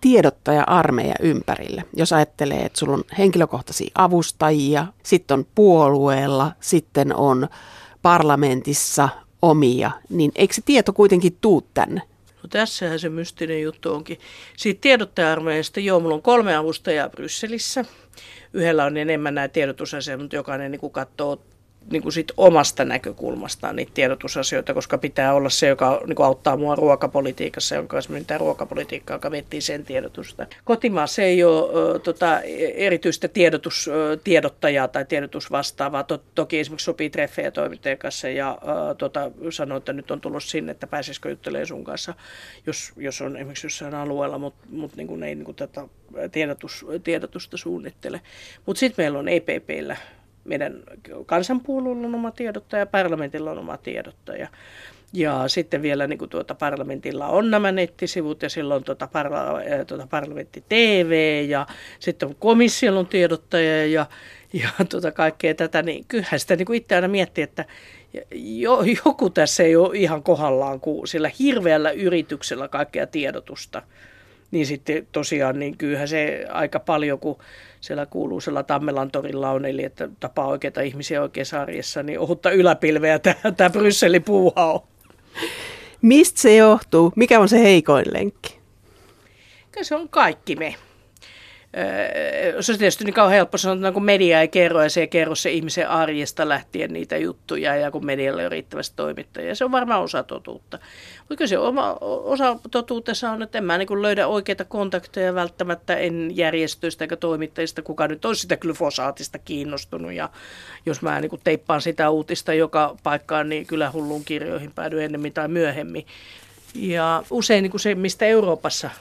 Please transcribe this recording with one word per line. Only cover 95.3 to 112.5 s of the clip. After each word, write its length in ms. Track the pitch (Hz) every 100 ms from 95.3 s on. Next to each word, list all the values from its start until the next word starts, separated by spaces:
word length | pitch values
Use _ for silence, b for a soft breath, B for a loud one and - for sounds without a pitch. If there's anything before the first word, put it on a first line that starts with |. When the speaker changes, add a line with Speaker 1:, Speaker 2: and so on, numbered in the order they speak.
Speaker 2:
se 160 | 160 165
ihmisen 380 | 160 160 175 160
arjesta 600 | 160 156 151 143 - 151
lähtien 440 | 139 - 90 -
niitä 240 | 80 87 156
juttuja 600 | 160 - - 151 147 143
ja 140 | 147
kun 160 | 147 143
medialla 340 | 139 135 87
ei 60 | 87
ole 60 |
riittävästi 440 | 82 - - - -
toimittajia. 580 | 76 - - - 170
Se 100 | 208
on 80 | 262
varmaan 300 | 254 240 208
osa 200 | 165 135
totuutta. 560 | - 139 - 113 - - B B B B -
Mut 100 | 302
kyllä 100 | 277
se 100 | 190
oma, 340 | - 269 101
o-, 400 | - 101 - -
osa 260 | 269 262 - 226
totuutensa 600 | 247 233 233 233 220 233
on, 120 | 220
että 160 | 220 226
en 60 |
mä 140 | 180 170
niin 100 | 190
kuin 140 | 202
löydä 240 | 208 202 151
oikeita 380 | 208 196 190
kontakteja 680 | 185 214 196 180 - - 185
välttämättä, 640 | 180 175 - 180 175 - 175
en 400 | 180 165 165 180
järjestöistä 680 | 160 165 156 - 170 -
eikä 120 | 156 165
toimittajista, 640 | 170 156 156 - 165 -
kuka 260 | 156 156 151
nyt 160 | 156
on 120 | 226 214
sitä 200 | 180 165
glyfosaatista 800 | 165 156 160 135 135 139 139 147
kiinnostunut. 760 | - 151 143 143 - 170 170
Ja 180 | 175 160 B B B B B -
jos 160 | 139
mä 180 | 160 147
niin 100 | 156
kuin 120 | -
teippaan 380 | 175 156 - 151
sitä 280 | 165 160 156
uutista 440 | 156 151 170 -